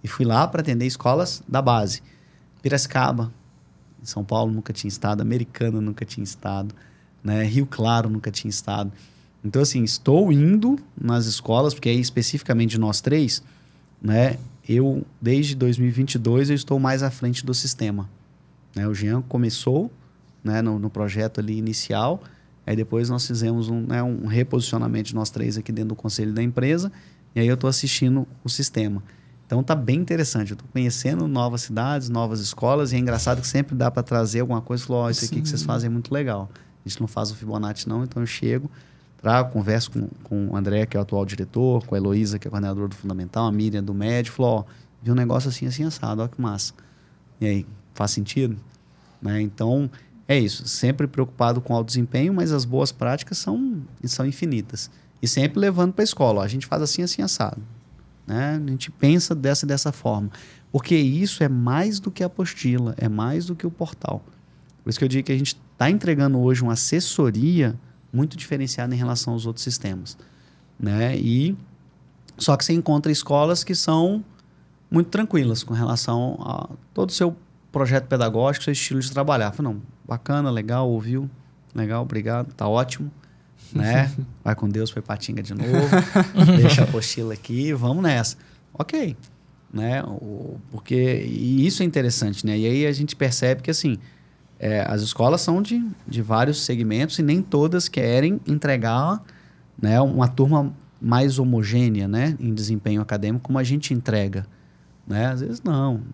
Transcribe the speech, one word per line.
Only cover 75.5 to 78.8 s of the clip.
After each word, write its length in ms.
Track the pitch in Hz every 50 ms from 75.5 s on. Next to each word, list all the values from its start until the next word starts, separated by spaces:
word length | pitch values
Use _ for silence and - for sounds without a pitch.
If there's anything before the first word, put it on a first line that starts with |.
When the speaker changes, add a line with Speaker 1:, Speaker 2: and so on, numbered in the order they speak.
| 110 110 -
Speaker 1:
com 100 | - 117
relação 600 | 113 117 - 120 - - 120 117 120 123 131 - -
a 280 | - - - - - - - - - -
todo 180 | - 185 190 185
o 40 | -
seu 220 | - 175 170 170 - - _ _ _ _ _
projeto 360 | - 143 135 123 135 131 127
pedagógico, 560 | - 135 123 120 113 107 113 127 139 143 - -
seu 100 | 151 143
estilo 260 | -